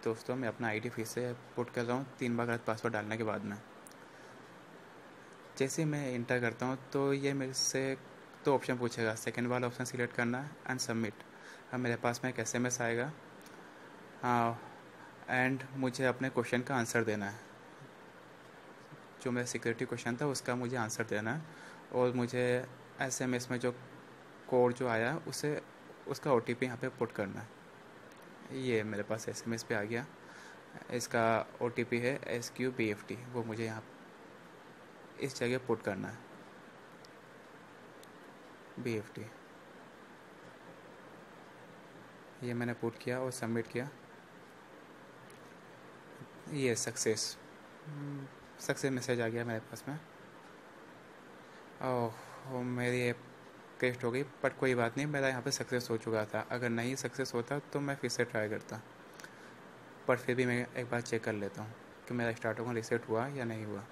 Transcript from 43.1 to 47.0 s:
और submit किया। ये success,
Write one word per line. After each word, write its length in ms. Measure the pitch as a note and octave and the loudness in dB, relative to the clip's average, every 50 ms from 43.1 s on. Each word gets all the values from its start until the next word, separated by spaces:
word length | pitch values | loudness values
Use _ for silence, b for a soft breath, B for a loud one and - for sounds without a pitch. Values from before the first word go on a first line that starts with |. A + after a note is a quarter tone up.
| B2 C3 | 0 2
और 100 | C3 C3 B2 | 0 0 0
submit 340 | - - A2+ A2+ A#2 A2+ | 0 0 2 2 2 2
किया। 220 | - - A#2+ B2 C#3+ - - - - - - - - - - - - - - - - - - - - - - - - - - - - - - - - - - - - - - - - - - - - - - - - - - - - D#3 | 2 0 -2 -2 -2 -6 -12 -16 -16 -18 -18 -18 -18 -18 -18 -18 -18 -18 -18 -18 -18 -18 -18 -18 -18 -16 -16 -16 -16 -16 -16 -16 -16 -16 -16 -16 -16 -16 -18 -18 -18 -18 -16 -16 -16 -16 -16 -16 -16 -14 -14 -14 -14 -14 -14 -10 -4 0
ये 220 | C#3+ C3+ B2+ A2+ | 4 6 6 6
success, 600 | A2 - - A2+ - | 4 2 -2 0 2